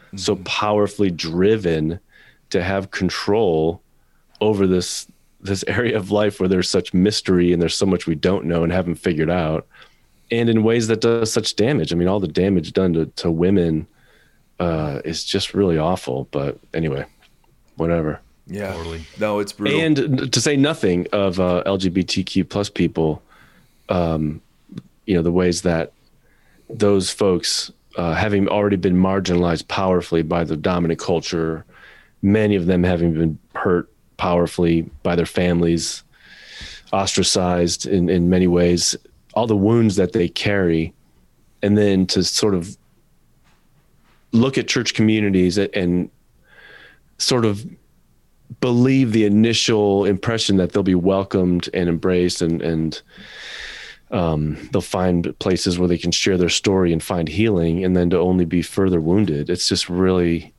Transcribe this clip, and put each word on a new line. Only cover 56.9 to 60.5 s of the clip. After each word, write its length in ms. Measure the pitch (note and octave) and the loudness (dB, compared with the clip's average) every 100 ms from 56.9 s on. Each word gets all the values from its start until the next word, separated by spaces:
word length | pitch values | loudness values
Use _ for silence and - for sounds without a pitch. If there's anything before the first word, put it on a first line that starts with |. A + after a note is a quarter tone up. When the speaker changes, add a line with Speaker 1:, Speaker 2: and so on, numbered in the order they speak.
Speaker 1:
and 100 | E2 | 0
find 280 | - F2+ D#2 | -2 -4 -2
healing, 560 | E2+ A2+ F#2 E2 E2+ F#2 | 0 0 2 0 0 0
and 100 | F2+ | 2
then 140 | F2 | 2
to 80 | F2 | 2
only 240 | F2+ F#2 | 2 2
be 180 | E2+ F2 | 2 0
further 380 | - - F#2+ F2 | -2 0 2 2
wounded. 500 | D#2 G2 F#2+ D2 D2 | 2 2 2 -2 -2
It's 200 | F2+ - | -2 -2
just 180 | - - | -2 -2
really, 640 | F2 F#2 F#2 E2+ E2 - | 0 2 2 2 0 -6